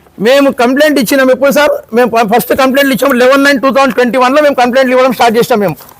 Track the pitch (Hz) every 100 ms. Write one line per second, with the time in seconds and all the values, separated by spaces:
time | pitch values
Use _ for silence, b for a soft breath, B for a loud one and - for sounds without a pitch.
0 | b - 202 277 277 - 240 262 302 277
1 | 240 277 262 254 277 277 294 571 - 226
2 | 247 226 233 233 - 302 262 262 277 254
3 | 277 247 247 277 277 277 269 254 269 233
4 | 247 262 254 277 294 269 247 247 262 254
5 | 254 220 240 226 226 233 196 151 B B